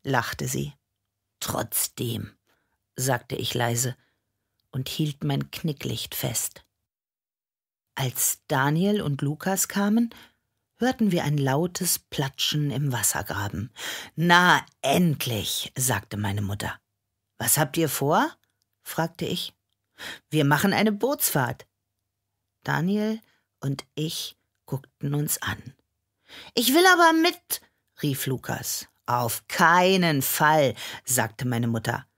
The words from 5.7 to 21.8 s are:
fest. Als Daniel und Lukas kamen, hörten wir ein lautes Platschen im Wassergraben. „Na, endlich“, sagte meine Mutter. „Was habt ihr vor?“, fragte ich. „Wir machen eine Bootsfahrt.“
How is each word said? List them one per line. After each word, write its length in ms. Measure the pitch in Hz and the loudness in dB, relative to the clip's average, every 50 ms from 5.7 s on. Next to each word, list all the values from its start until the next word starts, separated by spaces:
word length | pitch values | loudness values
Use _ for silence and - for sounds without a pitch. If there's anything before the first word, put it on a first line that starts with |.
| 143 - - 131 120 117 - - - | -6 -4 -6 -8 -6 -6 -8 -10 -10
fest. 500 | - - 131 117 - - - - - _ _ _ _ _ _ _ _ _ _ _ _ _ _ _ _ _ _ _ _ _ _ _ _ _ _ _ | -8 -6 -4 -4 -4 -6 -6 -10 -14 _ _ _ _ _ _ _ _ _ _ _ _ _ _ _ _ _ _ _ _ _ _ _ _ _ _ _
Als 460 | - 135 127 - - - - - - _ | -4 -4 -4 -2 -2 -2 -2 -2 -4 _
Daniel 560 | _ 151 135 135 143 151 160 185 202 208 208 - | _ 0 2 2 2 2 2 2 2 0 0 0
und 200 | 151 143 135 151 | -2 -2 -2 -2
Lukas 440 | 139 151 151 - 190 190 185 - | -4 -4 -2 -2 -2 0 0 -2
kamen, 480 | - - 202 202 208 214 233 240 233 - - - - _ _ _ _ _ _ _ _ _ | -2 0 0 0 2 2 2 0 0 -4 -14 -20 -20 _ _ _ _ _ _ _ _ _
hörten 340 | _ 233 254 262 262 226 202 | _ -2 -2 0 2 0 2
wir 140 | 175 170 - | 2 2 2
ein 120 | 139 147 | 0 0
lautes 600 | 147 139 135 131 143 170 180 180 - 185 170 - - | 0 2 2 2 2 0 -2 -4 -4 -2 -2 -4 -4
Platschen 720 | - _ - - 143 135 - - - - - 151 147 143 | -6 _ -6 -4 -4 -4 -4 -4 -4 -2 0 0 0 0
im 220 | 120 131 151 143 127 | -2 -2 -2 -2 -2
Wassergraben. 800 | 117 104 - - - - - - - 101 101 - 80 107 127 _ - - - - - - - _ | 0 -2 -2 -2 -2 -4 -4 -6 -4 -4 -6 -6 -6 -8 -10 _ -12 -12 -10 -10 -10 -14 -14 _
„Na, 500 | - 160 175 175 175 180 180 160 143 - - _ _ - | -2 4 6 6 8 8 6 6 4 2 -4 _ _ -2
endlich“, 920 | 131 143 170 180 170 143 - - 123 117 104 90 - - - - - _ | 0 2 4 4 2 2 0 -2 -4 -4 -4 -4 -4 -6 -6 -8 -8 _
sagte 400 | - 131 120 120 98 - _ - | -4 -2 0 0 -2 -2 _ -6
meine 260 | 104 104 101 98 104 101 | -4 -4 -2 -2 -2 -2
Mutter. 360 | 95 98 98 - - - - _ _ _ _ _ _ _ _ _ _ _ _ | -4 -4 -4 -6 -8 -8 -10 _ _ _ _ _ _ _ _ _ _ _ _
„Was 200 | 120 120 - 147 | -2 0 2 2
habt 180 | 156 143 139 | 2 0 2
ihr 120 | 170 165 147 | 0 0 0
vor?“, 420 | - - 139 143 160 202 262 320 - _ _ _ _ _ _ _ _ _ _ | 0 -2 0 2 4 2 2 0 -4 _ _ _ _ _ _ _ _ _ _
fragte 420 | - - - 165 165 - - 175 | -10 -4 -2 -4 -4 -4 -8 -6
ich. 260 | - 170 180 - - _ _ _ _ _ _ _ _ _ _ - - - - _ _ | -4 -4 -6 -6 -10 _ _ _ _ _ _ _ _ _ _ -16 -16 -16 -16 _ _
„Wir 140 | - 156 147 | 0 2 4
machen 280 | 139 147 147 - 202 190 | 4 4 4 4 2 2
eine 200 | - 208 220 208 | 4 2 2 2
Bootsfahrt.“ 720 | 202 233 254 294 294 - - - 151 131 120 117 - - _ _ _ | 0 0 -2 -2 0 -2 0 0 0 0 0 -4 -8 -14 _ _ _